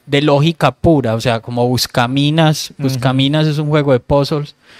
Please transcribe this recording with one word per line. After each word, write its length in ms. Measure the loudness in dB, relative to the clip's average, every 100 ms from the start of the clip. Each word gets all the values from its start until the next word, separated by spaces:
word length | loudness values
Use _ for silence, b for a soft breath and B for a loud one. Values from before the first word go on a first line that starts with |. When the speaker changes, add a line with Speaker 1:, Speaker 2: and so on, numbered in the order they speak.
| -4
Speaker 1:
de 160 | 0
lógica 500 | 2 2 2 0 -2
pura, 440 | 0 2 2 2 -2
o 60 |
sea, 180 | -2 -4
como 280 | -4 -2 0
Buscaminas. 1040 | 0 -2 -2 -2 0 0 2 2 0 -6
Speaker 2:
Ujú. 120 | -6
Speaker 1:
Buscaminas 640 | -4 -2 -2 0 0 0 0
es 100 | -2
un 120 | -2
juego 220 | 0 2
de 60 | 0
puzzles, 560 | 0 0 0 -4 -8 -14 B B